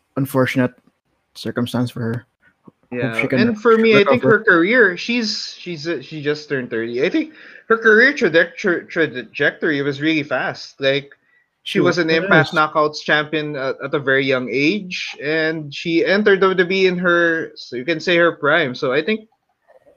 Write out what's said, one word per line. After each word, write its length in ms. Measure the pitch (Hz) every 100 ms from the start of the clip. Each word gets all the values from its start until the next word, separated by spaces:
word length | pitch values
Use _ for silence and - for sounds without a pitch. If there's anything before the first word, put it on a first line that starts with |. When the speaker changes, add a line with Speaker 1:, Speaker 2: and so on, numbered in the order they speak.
| _ -
Speaker 1:
unfortunate 560 | 139 131 123 139 123 - _ _ _ _ _ -
circumstance 560 | - 117 120 - 123
for 100 | 135
her. 240 | 113 117 - _ _ _
Hope 120 | _ _ _
Speaker 2:
Yeah, 300 | 123 117 113
Speaker 1:
she 60 | 135
can 120 | 131
Speaker 2:
and 220 | 240 214
for 160 | 233 226
me, 160 | 226
I 100 | 208
think 200 | 202 247
Speaker 1:
recover. 140 | 262 208
Speaker 2:
her 60 |
career, 540 | 214 175 180 254 202 175
she's, 560 | - 240 214 - -
she's, 340 | - 180 165 160
uh, 140 | 165
she 200 | 156 156
just 280 | 143 147 -
turned 200 | 139 123
thirty. 360 | 113 117 120 175
I 40 |
think 240 | 320 277 - - - -
her 80 | 226
career 360 | 226 214 262
trajector-, 720 | 294 202 160 180 - 196 160 -
trajectory 960 | - 151 123 110 - 151 151 175 143
was 200 | 143 135
really 220 | 156 156
fast. 580 | 143 131 180 123 - -
Like, 320 | 139 139 139 - _ _ _ _
she 160 | - 190
Speaker 1:
True. 60 | 175
Speaker 2:
was 120 | 170
an 120 | 160
Speaker 1:
It 120 | 165
Speaker 2:
Impact 280 | 190 160 147
Speaker 1:
is. 100 | 165
Speaker 2:
Knockouts 420 | 151 160 151 151
champion 540 | - 151 143 156 151 147
at, 240 | 135 -
at 120 | 139 147
a 40 |
very 260 | 135 135 135
young 240 | 131 127
age, 640 | 127 147 208 180 - - -
and 500 | 139 160 160 160 147
she 320 | - 175 165 156
entered 360 | 196 214 190
W 120 | 190
W 300 | 185 175 190
E 40 | 185
in 120 | 180
her, 560 | 180 175 170 165 131 -
so 220 | - 123
you 80 | 135
can 140 | 160
say 180 | 185 170
her 180 | 170 160
prime. 400 | 143 170 139 127
So 160 | 139
I 100 | 139
think, 280 | 214 220 - _ _ _ _ _ _